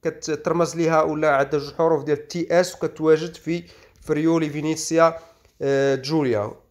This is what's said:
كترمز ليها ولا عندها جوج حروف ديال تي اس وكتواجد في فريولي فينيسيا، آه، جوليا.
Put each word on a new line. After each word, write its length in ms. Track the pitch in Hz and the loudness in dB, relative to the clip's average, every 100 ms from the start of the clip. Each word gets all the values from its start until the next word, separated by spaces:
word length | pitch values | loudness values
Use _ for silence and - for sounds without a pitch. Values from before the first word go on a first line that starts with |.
كترمز 720 | 165 - - 151 175 165 165 165 | -8 -8 -8 -4 -2 0 0 0
ليها 260 | 160 160 | 2 2
ولا 340 | 160 151 156 139 | 2 2 2 2
عندها 240 | 139 147 | 2 0
جوج 140 | 143 | -4
حروف 300 | - 165 156 | -2 2 2
ديال 240 | 135 147 151 | 0 -4 -4
تي 320 | 180 160 170 | -8 0 2
اس 140 | 175 | 2
وكتواجد 600 | - 160 - 156 156 170 | -2 -8 -2 2 2 2
في 300 | 165 - 170 170 - - _ | -10 -6 -6 -8 -20 -20 _
فريولي 500 | - 151 156 165 156 | -4 0 2 2 0
فينيسيا، 680 | 143 156 156 - 165 165 165 - _ _ _ | -4 -4 -4 -2 4 2 2 -16 _ _ _
آه، 320 | 139 139 139 | -2 0 2
جوليا. 580 | 131 131 160 139 110 104 - _ | 0 -2 -2 0 0 -4 -10 _